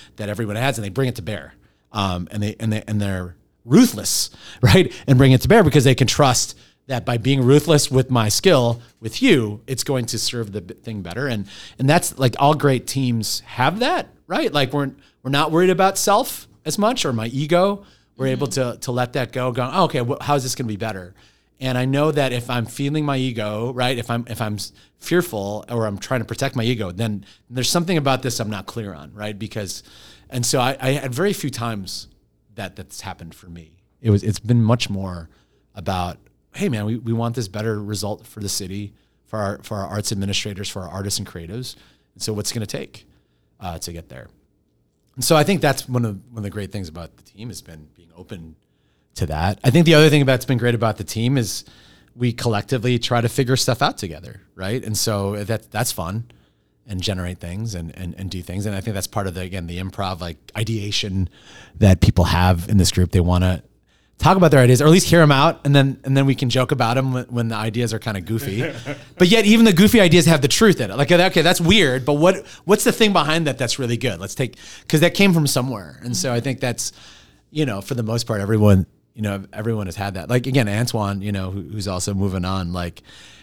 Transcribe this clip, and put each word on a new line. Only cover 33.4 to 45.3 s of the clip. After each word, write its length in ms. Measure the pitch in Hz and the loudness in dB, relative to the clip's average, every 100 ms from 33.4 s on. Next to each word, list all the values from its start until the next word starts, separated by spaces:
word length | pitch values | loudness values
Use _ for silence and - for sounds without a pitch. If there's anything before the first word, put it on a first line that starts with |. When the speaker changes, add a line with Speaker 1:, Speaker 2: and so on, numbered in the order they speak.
| 90 | -20
Speaker 1:
me. 240 | 85 80 _ _ _ | -20 -20 _ _ _
It 80 | 113 | 2
was, 100 | 101 | 2
it's 160 | 107 95 | 2 -4
been 240 | 107 120 | 0 2
much 240 | 110 120 - | 4 2 -2
more 420 | 101 95 90 82 _ _ _ _ | -6 -8 -12 -16 _ _ _ _
about, 440 | 95 90 92 90 - _ _ _ | -12 -6 -4 -4 -8 _ _ _
"Hey, 160 | - 202 | -6 -4
man, 160 | 110 104 | -2 -4
we, 100 | 117 | -4
we 160 | 117 | -4
want 240 | 117 117 113 | -4 -2 -4
this 140 | 101 | -8
better 340 | 104 110 104 | -6 -6 -6
result 420 | 104 101 101 104 - | -6 -6 -6 -8 -12
for 140 | - | -12
the 80 | 101 | -8
city, 460 | - 95 98 104 - _ _ _ | -6 -8 -10 -12 -16 _ _ _
for 120 | 110 | -6
our, 200 | 98 101 | -6 -6
for 120 | - 104 | -10 -8
our 120 | 73 | -6
arts 260 | 104 - | -6 -6
administrators, 560 | 101 98 95 107 95 101 | -4 -4 -4 -6 -8 -10
for 140 | 98 | -10
our 60 | 87 | -10
artists 300 | 92 98 - | -8 -6 -6
and 80 | 98 | -8
creatives. 480 | 87 82 113 127 - _ _ _ | -12 -12 -12 -12 -16 _ _ _
And 80 | - | -12
so 80 | - | -8
what's 200 | 104 101 | -6 -6
it 20 | |
gonna 120 | 117 107 | -6 -8
take, 400 | - - - _ _ _ _ _ _ | -10 -12 -18 _ _ _ _ _ _
uh, 180 | 92 82 | -12 -10
to 120 | - | -12
get 160 | 82 - | -14 -16
there?" 220 | 64 - _ _ _ _ _ _ _ _ - | -20 -20 _ _ _ _ _ _ _ _ -6
And 80 | |
so 120 | - | 2